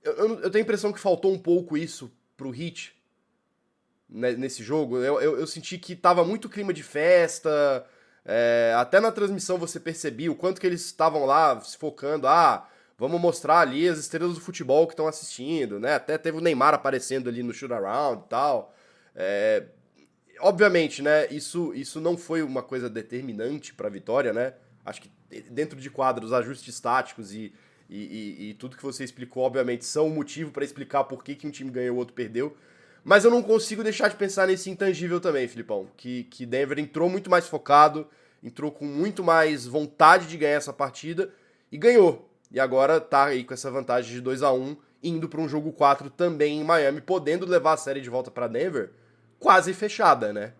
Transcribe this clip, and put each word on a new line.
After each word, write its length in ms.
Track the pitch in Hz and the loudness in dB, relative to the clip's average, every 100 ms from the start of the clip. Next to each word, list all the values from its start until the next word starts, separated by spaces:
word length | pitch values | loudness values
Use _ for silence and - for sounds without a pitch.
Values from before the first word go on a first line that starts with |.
eu, 100 | 151 | -6
eu, 280 | 147 214 220 | -2 -2 -2
eu 100 | 208 | -2
tenho 120 | 202 | 0
a 40 | 220 | 0
impressão 260 | 208 208 | -2 -2
que 80 | 202 | -4
faltou 320 | 202 175 190 | 0 0 0
um 60 | 190 | -2
pouco 380 | 170 175 175 151 | 0 0 0 -6
isso 340 | 160 - 123 _ _ _ | -6 -12 -18 _ _ _
pro 180 | 135 | -12
Heat, 400 | 123 170 170 - _ _ _ _ _ _ _ _ _ _ _ _ | -10 -10 -12 -18 _ _ _ _ _ _ _ _ _ _ _ _
né, 220 | 107 123 | -4 -4
nesse 300 | 120 135 - | -2 -6 -10
jogo. 360 | 110 151 135 123 | -4 -4 -2 -2
Eu, 200 | 131 147 | 0 0
eu, 200 | 147 143 | 0 -2
eu 80 | 156 | -6
senti 320 | 165 - 180 | -10 -12 -14
que 180 | - 175 | -14 0
tava 260 | 175 180 | 2 4
muito 280 | 170 214 208 | 2 -2 -8
clima 240 | 202 202 | -10 -6
de 80 | 160 | -6
festa, 1040 | 143 147 160 180 165 - 160 151 143 131 - _ _ _ | -6 -2 6 6 4 -2 -2 2 2 0 -6 _ _ _
é, 520 | - 113 117 117 117 117 | -2 2 4 4 4 2
até 240 | 123 190 | 4 4
na 100 | 226 | 4
transmissão 460 | 220 202 196 - 185 | 0 -4 -4 -4 -4
você 240 | 170 - | -4 -8
percebia 500 | - 160 156 113 160 | -10 -6 -8 -6 -6
o 60 | 147 | -2
quanto 240 | 180 190 | -4 -2
que 60 | 185 | -2
eles 180 | 175 | -2
estavam 400 | - - 160 151 | -8 0 2 2
lá 340 | 135 143 156 117 | 4 4 4 2
se 160 | - - | -6 -10
focando, 480 | 156 143 139 151 135 | -10 -8 -6 -2 4
"Ah, 400 | 160 156 104 - _ _ _ | 6 6 4 -6 _ _ _
vamos 200 | 131 170 | -4 0
mostrar 420 | 175 165 143 165 | 0 0 4 6
ali 280 | 151 131 175 | 6 2 0
as 100 | 156 | 0
estrelas 360 | 143 165 175 | -6 -4 -4
do 60 | 170 | -6
futebol 460 | - 175 131 143 165 | -12 -10 2 4 4
que 80 | |
tão 140 | - 156 | 0 -4
assistindo", 720 | 156 - - 131 160 120 101 | -4 -14 -12 -6 -4 -4 -4
né? 140 | 120 | -2
Até 240 | 143 - 156 | -2 -2 -4
teve 180 | 165 160 | -4 0
o 60 | |
Neymar 320 | 170 135 139 | 0 4 4
aparecendo 560 | 143 139 131 - 131 123 | 4 0 -2 -4 -4 -4
ali 120 | 117 | -6
no 120 | 120 | -8
shoot-around 680 | 113 135 117 98 120 147 110 - | -10 -8 -6 -4 -2 -2 -4 -4
e 20 | |
tal. 460 | 117 143 123 - _ _ _ _ | -2 0 -2 -4 _ _ _ _
É, 500 | - 92 101 107 107 - _ _ _ _ _ _ - | -6 -4 0 2 0 -2 _ _ _ _ _ _ 2
obviamente, 600 | 185 180 208 180 156 - | 2 6 6 6 0 -2
né, 260 | 143 151 147 | 2 4 2
isso, 400 | 147 - 170 165 | -6 -8 -6 -4
isso 260 | 107 135 156 | -6 -10 -4
não 200 | 160 170 | -2 -4
foi 240 | 175 165 | -4 -4
uma 200 | 151 131 | -2 -6
coisa 280 | 123 131 120 | -6 -8 -6
determinante 840 | 110 107 120 135 107 117 147 - | -8 -10 -10 -10 -8 -6 -8 -12
pra 160 | - 101 | -10 -10
vitória, 460 | 98 101 123 123 | -8 -2 0 0
né? 180 | 110 127 - _ _ | -2 -4 -6 _ _
Acho 160 | - - | -16 -16
que 100 | - _ _ 107 107 | -18 _ _ -20 -14
dentro 300 | 120 151 139 | -8 -8 -8
de 80 | 131 | -16
quadra, 360 | 117 131 120 | -2 0 0
os 80 | 110 | -2
ajustes 460 | 123 117 135 - 120 | -2 -2 -10 -14 -8
táticos 520 | 120 127 127 - 104 | 0 0 -2 -12 -16
e, 220 | 107 107 _ _ _ _ | -14 -16 _ _ _ _
e, 80 | 101 | -16
e, 540 | 92 101 104 73 104 | -14 -12 -12 -12 -14
e 40 | |
tudo 220 | 104 127 131 | -14 -18 -12
que 60 | |
você 220 | 139 123 | -12 -10
explicou, 400 | 127 - 123 127 | -12 -14 -14 -4
obviamente, 400 | 127 127 123 120 - | -2 0 -2 -4 -6
são 220 | 151 156 | -2 0
o 20 | |
motivo 400 | 156 139 - 156 | -2 -8 -10 -10
pra 140 | 143 | -8
explicar 400 | 143 - 139 139 | -10 -10 -4 -2
por 200 | 135 135 | -2 -6
que 100 | - | -14
que 120 | 143 147 | -12 -12
um 40 | |
time 200 | 143 135 | -12 -10
ganhou 240 | 123 123 | -6 -4
e 20 | 123 | -4
o 20 | |
outro 140 | 120 | -6
perdeu. 440 | - 113 113 147 - _ _ _ _ | -8 -6 -4 -6 -8 _ _ _ _
Mas 200 | - 202 | 4 6
eu 60 | 220 | 6
não 120 | 240 | 2
consigo 400 | 208 220 220 214 | 2 0 0 -6
deixar 260 | 220 214 208 | -6 -2 -2
de 80 | - | -2
pensar 300 | 196 190 190 | -6 -2 0
nesse 240 | 190 190 | 0 -4
intangível 500 | 180 196 160 175 175 | -4 -4 -4 -4 -4
também, 280 | 175 143 123 | -2 -2 -4
Filipão, 400 | 117 110 104 95 _ | -8 -8 -8 -8 _
que, 280 | 123 123 | -12 -12
que 200 | 117 - | -12 -16
Denver 340 | 123 127 139 147 | -6 -4 -4 -4
entrou 300 | 147 160 165 | -6 -2 -2
muito 220 | 190 196 | -2 2
mais 180 | 180 170 | 0 0
focado, 580 | 151 - 143 151 151 151 _ _ _ | -10 4 8 8 6 -12 _ _ _
entrou 280 | - 120 147 | -18 -8 -8
com 140 | 147 | -8
muito 400 | 147 143 196 202 | -8 -4 -4 -2
mais 420 | 175 165 156 147 123 | 2 4 4 0 -4
vontade 600 | 139 147 _ 160 185 165 | -6 -6 _ 8 8 4
de 100 | 165 | -2
ganhar 200 | 147 147 | 0 0
essa 160 | 143 | -4
partida 600 | 139 139 - 156 165 190 _ _ _ _ | -6 -6 -6 -10 -6 -6 _ _ _ _
e 80 | 147 | 2
ganhou. 500 | 220 240 180 131 - _ _ | 6 8 8 4 -10 _ _
E 100 | 127 | -2
agora 400 | 131 131 139 160 | 2 4 4 4
tá 240 | 156 139 | 4 4
aí 200 | 143 131 | 4 2
com 100 | 123 | -6
essa 160 | 127 135 | -10 -8
vantagem 420 | 127 127 123 113 | -8 -2 -2 -2
de 80 | 123 | -8
dois 220 | 127 131 | -6 0
a 100 | 139 | 2
um, 240 | 127 131 147 _ _ | 0 -2 -12 _ _
indo 260 | 170 165 156 | -6 -6 -6
pra 120 | 156 | -6
um 80 | 160 | -4
jogo 240 | 151 151 | -4 -6
quatro 380 | - 143 139 139 | 2 4 4 -2
também 500 | - 175 156 147 151 | -2 -2 2 0 0
em 40 | |
Miami, 360 | 156 170 139 143 | 2 4 4 0
podendo 460 | - 185 143 170 185 | -2 -2 0 -4 2
levar 260 | 175 151 | 2 4
a 40 | 151 | 0
série 240 | - 135 | -2 -8
de 100 | 123 | -6
volta 200 | 123 127 | -4 -4
pra 160 | 123 120 | -4 -4
Denver 460 | 113 180 147 92 _ _ _ _ _ | -2 -4 -4 -8 _ _ _ _ _
quase 340 | 190 185 175 | 4 4 4
fechada, 600 | 190 214 - 196 120 107 | -6 -6 2 4 4 2
né? 200 | 104 107 | -6 -10